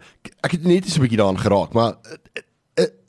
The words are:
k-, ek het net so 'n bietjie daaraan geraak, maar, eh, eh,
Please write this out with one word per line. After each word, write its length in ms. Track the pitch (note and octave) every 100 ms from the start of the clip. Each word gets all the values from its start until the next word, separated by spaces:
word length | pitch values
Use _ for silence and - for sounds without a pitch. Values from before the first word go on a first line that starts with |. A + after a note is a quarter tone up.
| - _
k-, 80 | - _
ek 80 | -
het 140 | F3 E3+
net 220 | F3 F#3
so 100 | -
'n 20 | B2+
bietjie 120 | A2
daaraan 200 | G2+ F#2
geraak, 340 | G#2 G2 E2+ A2+
maar, 200 | A2+ - - - _ -
eh, 80 | - _ _ - E3
eh, 20 | -